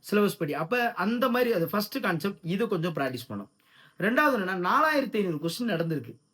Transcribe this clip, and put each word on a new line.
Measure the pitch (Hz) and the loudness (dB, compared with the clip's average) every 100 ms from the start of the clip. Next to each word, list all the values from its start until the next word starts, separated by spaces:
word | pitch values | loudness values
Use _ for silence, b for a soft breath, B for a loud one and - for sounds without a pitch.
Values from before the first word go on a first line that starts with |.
| - | -2
சிலபஸ் | 208 202 - | 2 2 0
படி. | 156 | -4
அப்ப | 143 160 247 233 | -4 -2 0 0
அந்த | - 190 240 254 | 0 -2 2 2
மாதிரி | 240 240 | 2 2
அது | 202 165 | 2 0
ஃபர்ஸ்ட் | 208 208 269 | -2 -2 -4
கான்செப்ட், | 214 165 196 202 | -2 -2 -2 -4
இது | 165 196 226 | -4 -2 0
கொஞ்சம் | 190 175 | 0 -2
பிராக்டிஸ் | 151 135 120 - | -2 -4 -4 -8
பண்ணும். | 101 98 _ b b b b | -10 -10 _ b b b b
ரெண்டாவது | 190 262 294 240 | 0 4 4 4
என்னன்னா, | 185 185 180 | 0 -2 2
நாலாயிரத்தி | 247 311 302 240 220 | 4 4 2 0 0
ஐந்நூறு | 185 147 | 0 0
கொஸ்டின் | 165 - 240 | -4 -4 -2
நடந்திருக்கு. | 165 165 151 117 113 _ | -2 -2 -4 -6 -16 _